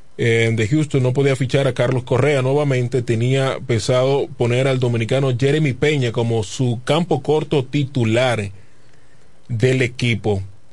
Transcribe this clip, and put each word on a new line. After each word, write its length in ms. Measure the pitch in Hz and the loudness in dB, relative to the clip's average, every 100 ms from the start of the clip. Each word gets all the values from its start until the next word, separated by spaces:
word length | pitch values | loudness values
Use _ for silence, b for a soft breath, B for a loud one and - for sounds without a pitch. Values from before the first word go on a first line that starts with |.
| - - | -14 -4
eh, 320 | 117 113 113 | 0 2 2
de 140 | 113 107 | 2 0
Houston 360 | 151 156 139 | 0 0 0
no 100 | 127 | 0
podía 220 | 127 139 - | 2 2 2
fichar 320 | 127 143 135 | 0 0 0
a 60 | |
Carlos 300 | 123 123 127 | 0 0 0
Correa 380 | 127 123 135 143 | 0 2 2 2
nuevamente. 600 | 127 139 147 127 123 131 | 2 2 2 0 0 -2
Tenía 580 | 117 113 120 135 135 - 127 | 0 0 2 2 0 -2 -2
pensado 640 | 113 - 127 131 139 117 - | -2 2 2 2 2 0 -2
poner 300 | 120 123 135 | 0 2 2
al 120 | 131 | 2
dominicano 540 | 123 120 110 131 139 120 | 0 0 0 0 0 2
Jeremy 360 | 139 151 151 | 2 2 2
Peña 380 | 117 147 151 123 | 0 0 2 0
como 320 | 113 117 117 | 0 0 0
su 360 | 104 - 127 120 - | -2 -2 -2 -2 0
campo 360 | 147 175 151 | 0 2 0
corto 440 | - 151 151 147 127 | 2 0 2 0 0
titular 880 | 147 135 - 113 113 131 113 101 95 b b b b b b b b - | -2 -2 0 2 2 2 0 -4 -8 b b b b b b b b -8
del 320 | 117 127 131 | 0 2 2
equipo. 640 | 120 - 123 110 107 98 98 - - | 0 0 -2 0 0 -2 -4 -12 -18